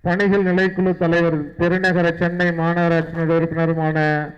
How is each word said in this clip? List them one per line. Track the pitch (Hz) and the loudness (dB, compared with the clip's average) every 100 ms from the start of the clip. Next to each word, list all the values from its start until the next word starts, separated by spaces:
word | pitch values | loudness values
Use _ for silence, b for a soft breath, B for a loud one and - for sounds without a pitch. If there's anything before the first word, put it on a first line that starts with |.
பணிகள் | 170 185 202 202 185 | -2 0 2 2 2
நிலைக்குழு | 180 190 190 185 175 | 2 0 0 -2 0
தலைவர், | 170 170 170 160 147 - | 0 2 2 0 -6 -2
பெருநகர | 170 185 185 180 170 165 | 0 0 0 2 0 0
சென்னை | 175 175 175 170 | -2 0 -2 0
மாநகராட்சியினுடைய | 165 170 170 165 160 165 160 165 | -2 0 2 0 -2 -4 0 0
உறுப்பினருமான | 165 165 165 165 156 156 151 151 151 | 0 -2 -2 0 0 0 0 0 -4